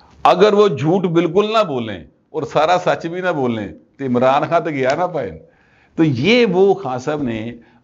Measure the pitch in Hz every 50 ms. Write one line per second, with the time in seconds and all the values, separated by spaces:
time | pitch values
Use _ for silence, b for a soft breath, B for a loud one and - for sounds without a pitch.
0 | B B B B - 143 170 180 196 214 202 202 208 202 165 113 139 156 175 196
1 | 175 185 160 170 175 170 156 196 208 214 220 226 214 170 139 123 117 107 101 87
2 | 78 - _ _ _ _ - 156 147 151 - 156 151 160 180 175 175 170 143 -
3 | - 165 170 185 180 180 170 147 131 123 117 110 104 92 82 - _ _ _ -
4 | 139 131 120 120 127 131 135 147 156 135 165 170 160 170 151 135 131 127 139 156
5 | 180 175 165 156 120 95 80 78 - b b b b b b b b b _ -
6 | 165 160 131 113 131 185 233 247 240 214 175 180 196 196 190 196 - 131 131 127
7 | 123 151 151 151 143 120 113 110 107 117 117 b b b b b